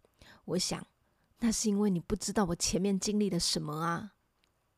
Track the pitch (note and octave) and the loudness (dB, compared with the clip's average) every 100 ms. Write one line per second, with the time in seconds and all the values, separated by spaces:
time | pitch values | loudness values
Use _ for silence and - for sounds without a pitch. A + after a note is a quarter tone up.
0 | _ _ - - - E3+ - - - _ | _ _ -20 -20 -4 -2 -2 -4 -10 _
1 | _ _ _ _ A#3+ G#3+ G#3+ G3+ G#3 F3+ | _ _ _ _ 0 2 2 2 2 2
2 | - G#3 - G3+ F#3 E3+ - E3 G3 F#3+ | 0 -4 0 2 2 0 0 0 2 0
3 | G#3+ G#3 G3+ E3+ - F3 D#3 D3+ E3 E3+ | 0 0 2 0 0 -2 -4 -4 -2 -2
4 | G#3 - _ _ _ _ _ | -6 -16 _ _ _ _ _